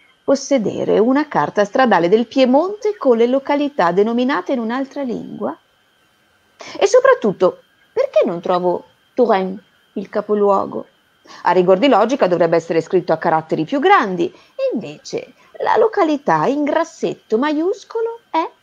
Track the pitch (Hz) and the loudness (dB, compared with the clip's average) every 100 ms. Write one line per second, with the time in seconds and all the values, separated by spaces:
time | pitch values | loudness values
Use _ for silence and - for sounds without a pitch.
0 | _ _ - 269 - 277 196 - - 175 | _ _ -2 -2 0 -2 0 -4 0 2
1 | 226 269 302 165 147 - 202 262 254 185 | 2 0 0 -2 -2 0 -2 0 2 4
2 | 170 220 240 269 254 269 359 415 427 403 | 4 2 2 2 4 4 0 -2 -6 -2
3 | 277 233 240 269 269 285 294 285 175 180 | 2 2 2 0 -2 -2 -2 0 0 2
4 | 214 233 254 320 370 269 220 247 269 294 | 0 0 -2 -2 -4 -4 -4 -6 -8 -8
5 | 269 190 - - 220 311 _ _ _ _ | -8 -8 -10 -10 -10 -10 _ _ _ _
6 | _ _ _ _ _ - - - 392 508 | _ _ _ _ _ -20 -18 -4 2 4
7 | 539 508 214 180 180 - _ _ _ - | 4 4 0 0 0 -2 _ _ _ -4
8 | 554 640 427 175 - 180 180 170 - _ | 0 0 0 -2 -2 -2 0 -4 -6 _
9 | _ - 233 196 190 196 - _ _ - | _ 0 2 2 -2 -8 -16 _ _ -12
10 | 190 214 202 208 202 196 - - - _ | -8 -6 -4 0 2 0 -2 -8 -14 _
11 | _ _ - - - 180 180 185 277 214 | _ _ -20 -6 0 2 4 4 4 4
12 | 226 269 196 170 170 170 165 165 160 185 | 2 0 0 2 2 0 -2 -2 0 -2
13 | 170 160 - 160 156 160 160 277 339 403 | 0 -2 0 -2 -2 -4 -4 -2 2 2
14 | 220 180 170 - _ - 523 330 147 151 | 2 -4 -6 -8 _ -6 -4 -4 -8 -14
15 | - - - _ _ - - - 453 415 | -12 -12 -12 _ _ -6 -2 2 2 2
16 | 339 294 - 160 165 285 285 311 330 - | 0 0 0 0 0 -2 -2 -2 -4 -6
17 | 190 - - 220 294 302 339 - - 453 | -8 -8 -6 -2 -2 -2 -2 -4 -8 -8
18 | 453 466 _ 320 466 - | -6 -8 _ -6 -6 -8